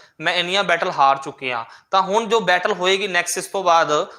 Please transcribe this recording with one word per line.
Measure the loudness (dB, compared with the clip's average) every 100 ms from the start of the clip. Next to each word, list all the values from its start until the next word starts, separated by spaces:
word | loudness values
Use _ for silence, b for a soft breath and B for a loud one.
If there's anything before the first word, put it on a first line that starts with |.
| B _
ਮੈਂ | -2
ਇੰਨੀਆਂ | -2 -2 -2
ਬੈਟਲ | 0 -2 -2
ਹਾਰ | 2 2 2
ਚੁੱਕਿਆ।" | -4 -10 -8 -6 -10 B _
ਤਾਂ | 0
ਹੁਣ | 2 0 0
ਜੋ | 0
ਬੈਟਲ | 2 2 0
ਹੋਏਗੀ | 0 0 0 0
ਨੈਕਸਟ | -2 -2 -6
ਇਸ | -6
ਤੋਂ | -2
ਬਾਅਦ, | 2 2 4 0 -2